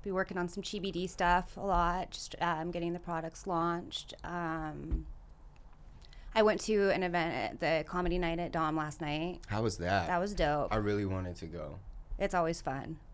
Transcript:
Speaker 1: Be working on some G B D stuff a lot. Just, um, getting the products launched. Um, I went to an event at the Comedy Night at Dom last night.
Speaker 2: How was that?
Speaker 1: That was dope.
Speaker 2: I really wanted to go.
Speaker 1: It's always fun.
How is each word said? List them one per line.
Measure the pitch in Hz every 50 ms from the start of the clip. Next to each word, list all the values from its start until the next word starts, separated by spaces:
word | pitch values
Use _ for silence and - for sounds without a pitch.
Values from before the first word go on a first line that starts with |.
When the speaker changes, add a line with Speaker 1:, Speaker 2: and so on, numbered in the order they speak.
| -
Speaker 1:
Be | 202
working | 190 185 190 185 196 185
on | 175 175
some | - 208
G | 185 - - 170
B | 170 196
D | - 170 180 180
stuff | - - 190 175 180 180 180 - - -
a | -
lot. | 196 185 175 175 170 175 185 - -
Just, | - - - - - -
um, | - 170 170 156 160 175
getting | 170 175 170 170 170
the | 175
products | - - 170 160 165 165 165 - - 190
launched. | 180 165 165 170 170 175 - - - - - - - - -
Um, | - 170 175 175 160 160 165 160 156 151 143 143 160 165 160 156 - - - - - - - - - - - - - - - - - - - - - - - - - -
I | 226 214
went | 214 208 -
to | - - 214 208 202 196
an | 180 156 190
event | 180 170 175 160 170 135
at | 123 110 - - -
the | 175 147 165 156 156 -
Comedy | - 175 180 175 170 180
Night | 180 165 165 165
at | 175 165
Dom | - 170 160 156 156 160
last | 151 151 147 -
night. | 165 147 147 156 160 175 180 - - -
Speaker 2:
How | 104 104 113
was | 113 98 -
that? | 85 87 95 98 87 -
Speaker 1:
That | 180 175
was | 180 208 214
dope. | 175 170 147 147 147 135 87
Speaker 2:
I | - 110
really | 104 104 104 104 104
wanted | 95 95 95 90 90 87 -
to | - 82
go. | 82 85 78 71 73 92 - - - - - - - -
Speaker 1:
It's | 196 202 -
always | 180 170 160 165 -
fun. | - - 135 139 - - 160 - - -